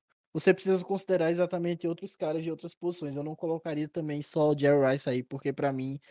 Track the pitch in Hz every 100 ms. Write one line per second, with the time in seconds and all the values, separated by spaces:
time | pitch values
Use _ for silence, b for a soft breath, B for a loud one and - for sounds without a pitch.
0 | _ _ _ 156 190 185 190 185 175 196
1 | - 185 165 170 175 180 170 170 170 165
2 | 196 - 160 160 165 160 175 - 175 175
3 | 147 139 147 160 170 165 165 147 151 -
4 | 156 147 147 165 151 147 143 143 135 139
5 | - 127 123 - 143 135 143 135 131 139
6 | _